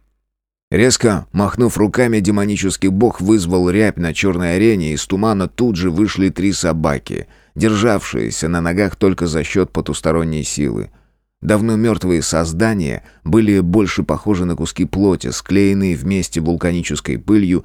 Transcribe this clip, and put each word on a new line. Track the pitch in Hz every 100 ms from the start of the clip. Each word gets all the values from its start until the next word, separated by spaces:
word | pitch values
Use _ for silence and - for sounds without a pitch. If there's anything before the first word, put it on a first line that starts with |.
| _ _ _ _ _ _ _
Резко | - 123 117 117 92 -
махнув | 87 101 - 120 -
руками, | 104 - 123 110
демонический | 95 104 101 104 95 - 95
бог | 95 117 -
вызвал | 92 110 85 92 90
рябь | 95 107 -
на | 85
чёрной | 76 98 87 87
арене, | 90 113 104 78
и |
из | 76
тумана | - 95 110 101 90
тут | - 123
же | 92 90
вышли | 82 104 - 95
три | - 95
собаки, | 92 90 80 78 67 - 50 50 _ _ 73
державшиеся | 110 107 117 101 - 64 55 - 80
на | 85
ногах | 85 87 101
только | - 98 90 87
за | 78
счёт | 71 95 90
потусторонней | - 76 73 82 80 82 78
силы. | 69 - 71 55 50 _ _ _ _ _
Давно | - 107 113
мёртвые | 110 117 98 92 85
создания | 71 82 82 80 110 107 76 53 - _
были | 80 104 110 98
больше | 87 101 95 -
похожи | - 73 - 98
на | 90
куски | 82 82 -
плоти, | 87 95 101 82 64
склеенные | - - 92 98 98 95 82
вместе | 73 98 87 85
вулканической | 80 85 90 87 82 73 - 62
пылью | - 104 95 87